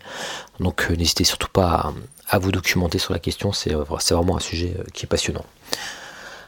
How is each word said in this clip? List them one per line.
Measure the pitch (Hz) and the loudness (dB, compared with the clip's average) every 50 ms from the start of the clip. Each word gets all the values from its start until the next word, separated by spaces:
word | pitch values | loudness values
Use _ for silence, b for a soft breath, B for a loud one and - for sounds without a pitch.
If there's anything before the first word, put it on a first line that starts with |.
| B B B B B B B B B B B - | B B B B B B B B B B B 0
Donc, | 92 90 - - - - | 0 0 2 2 2 2
euh, | 87 | 2
n'hésitez | 82 85 80 - - 90 | 2 4 2 4 4 2
surtout | - - - - - | 2 2 0 -4 2
pas | - 95 92 87 82 - - 76 - - - - - - - - | 4 4 4 6 4 2 0 -4 -4 -8 -12 -16 -18 -16 -4 0
à, | - | 2
à | 101 | 2
vous | 92 95 92 | 2 2 0
documenter | 95 87 - - 90 90 82 - 92 | 0 2 2 2 2 2 2 0 0
sur | - - 95 | 0 0 -2
la | 85 | -2
question. | - 95 90 - - 101 101 | -2 -2 -4 -2 -2 -2 -2
C'est, | - - 85 78 | 0 0 0 0
euh, | 76 71 76 78 - | 0 0 -2 -2 0
c'est | - - - | 2 4 4
vraiment | 85 87 90 87 | 4 4 4 2
un | 85 | 2
sujet, | - - 87 82 87 87 87 87 | 0 -2 -2 -2 -2 -2 -2 -4
euh, | - - - | -8 -8 -10
qui | - - | -10 -2
est | - | 0
passionnant. | - - - - - - - - - - B B B B B B B B B B B B B B B B B | 0 2 2 0 -2 -4 -6 -12 -16 -20 B B B B B B B B B B B B B B B B B